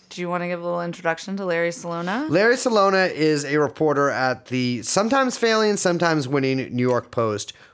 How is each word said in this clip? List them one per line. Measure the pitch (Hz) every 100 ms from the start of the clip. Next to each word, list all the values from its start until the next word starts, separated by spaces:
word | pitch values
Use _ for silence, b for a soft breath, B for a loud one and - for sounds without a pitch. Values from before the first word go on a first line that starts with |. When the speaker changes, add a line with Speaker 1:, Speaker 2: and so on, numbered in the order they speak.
| -
Speaker 1:
do | -
you | 175
wanna | 180 175
give | 175
a |
little | 175 175
introduction | 175 165 170 160 - 196
to | 190
Larry | 170 170
Salona? | 170 175 170 175 214 302
Speaker 2:
Larry | 165 220 247
Salona | 254 220 196 190 180
is | - 156 147
a | 143 147
reporter | 143 - 156 143 143
at | 117 127 127 -
the | 127 123 120
sometimes | 101 185 220 277 262 -
failing, | 233 220 214 202
sometimes | 185 175 170 156 127
winning | 143 135 131 117 123
New | 123
York | 120 -
Post, | - 113 104 - - B